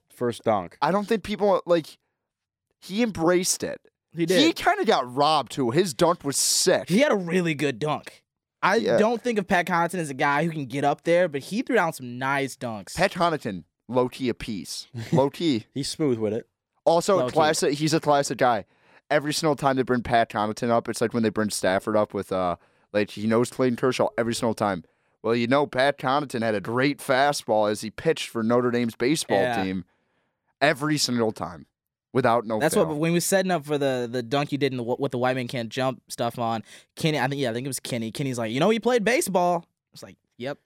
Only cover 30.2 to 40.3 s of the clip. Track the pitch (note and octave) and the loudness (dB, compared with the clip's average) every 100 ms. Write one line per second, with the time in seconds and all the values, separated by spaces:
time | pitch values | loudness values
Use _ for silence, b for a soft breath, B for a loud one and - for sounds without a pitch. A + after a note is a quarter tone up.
30.2 | _ _ _ - C#3+ D3+ D3 D3+ - A#2+ | _ _ _ 0 2 2 0 0 0 0
31.2 | A2 - E2+ E2 - _ _ _ _ B2 | 0 -2 -10 -12 -20 _ _ _ _ 2
32.2 | B2 A#2 A2 A2 D3+ G#3 D#3+ D3 E3 E3+ | 4 4 2 0 2 2 0 0 2 2
33.2 | - F#3+ F#3+ F3 C#3+ D3 C#3 B2+ A#2+ B2+ | 2 0 2 -2 -2 -2 0 0 -2 -4
34.2 | A#2 C#3 C#3+ C3+ C#3 B2+ A#2 B2 C3+ B2 | -2 -2 -2 -2 -2 -2 -4 -2 -2 0
35.2 | B2+ C3 A#2+ C3 A2+ C3 C3 C3 - - | 0 -2 -4 -6 -6 -4 -4 -4 -12 -6
36.2 | A#2 B2 A2+ A2+ - B B - D#3+ D3 | -6 -2 -4 -4 -6 B B -4 -2 0
37.2 | B2+ C#3+ B2+ A#2 C3 B2+ - A#2+ A2+ - | -2 -2 -4 -4 -6 -8 -6 -6 -6 -6
38.2 | C#3 A#2+ A2 B2+ F#3 A3+ A#3 B3 G#3 C4 | -6 -4 -4 0 0 2 0 0 2 0
39.2 | C4+ F#3 F3 F3 - _ _ - G2+ F2+ | 0 0 2 0 -4 _ _ -20 -20 -20
40.2 | _ | _